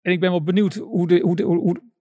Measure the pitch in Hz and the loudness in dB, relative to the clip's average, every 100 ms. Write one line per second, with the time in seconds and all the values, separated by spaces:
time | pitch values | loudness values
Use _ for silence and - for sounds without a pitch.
0 | 180 180 185 180 156 185 202 208 - 175 | -2 0 0 0 0 0 0 -2 -6 -4
1 | 175 175 175 170 - 170 170 180 - _ | 2 2 2 0 0 0 0 -4 -10 _